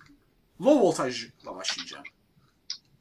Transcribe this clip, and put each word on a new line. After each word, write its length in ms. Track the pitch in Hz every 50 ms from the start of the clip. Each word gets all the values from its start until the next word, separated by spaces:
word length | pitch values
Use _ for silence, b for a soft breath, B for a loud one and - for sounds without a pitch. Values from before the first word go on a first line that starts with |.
| - - - _ _ _ _ _ _ _ _ -
low 200 | 170 254 302 277
voltajla 760 | 208 170 156 - 147 127 123 120 117 120 - _ - 113 95
başlayacağım. 500 | 92 98 - - - 87 - - 73 - - - _ _ _ _ _ _ _ _ _ _ - - - _ _ _ _